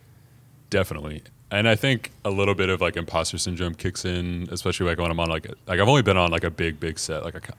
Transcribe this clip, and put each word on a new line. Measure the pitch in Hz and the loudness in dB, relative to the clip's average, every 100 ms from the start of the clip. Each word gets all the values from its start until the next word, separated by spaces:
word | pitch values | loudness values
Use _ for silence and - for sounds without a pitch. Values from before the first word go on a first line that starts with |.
| - - - - - - - | -20 -20 -20 -20 -20 -20 -2
Definitely. | 98 95 78 76 76 - - - | 0 0 -4 -8 -10 -14 -20 -4
And | 101 113 | 2 4
I | 135 | 4
think | 139 117 - - 104 | 2 0 -4 -8 -4
a | |
little | 98 101 98 | 0 2 2
bit | 95 | 2
of, | 90 | 2
like, | 87 85 | 0 -2
imposter | 82 82 80 82 | -2 -2 -2 -4
syndrome | 92 87 87 85 | -4 -4 -4 -4
kicks | 92 - | -6 -4
in, | 92 90 87 87 90 | -4 -4 -4 -6 -6
especially, | 90 92 - 90 | -4 -2 0 0
like, | 82 | 0
when | 85 | 0
I'm | 82 | 0
on, | 82 | 0
like, | 80 - | -2 -6
a, | - - | -12 -2
like, | 92 | 4
I've | 104 | 6
only | 143 | 6
been | 101 95 | 6 4
on, | 87 | 4
like, | 85 | 2
a | 87 | -2
big, | 80 85 73 | -2 -4 -2
big | 82 78 | -6 -6
set, | - 78 | -4 -4
like, | 85 80 | -6 -10
a, | - | -12